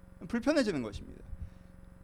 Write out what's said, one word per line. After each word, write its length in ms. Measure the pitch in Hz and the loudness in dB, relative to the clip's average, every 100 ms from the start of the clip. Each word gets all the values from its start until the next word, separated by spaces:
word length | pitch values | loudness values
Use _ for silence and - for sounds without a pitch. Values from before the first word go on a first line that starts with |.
| - - 175 | -18 -14 -2
불편해지는 560 | 233 254 311 214 151 | 2 6 6 6 4
것입니다. 400 | 113 - - - - - - - - - - - | 0 -4 -8 -12 -10 -8 -10 -12 -18 -18 -18 -18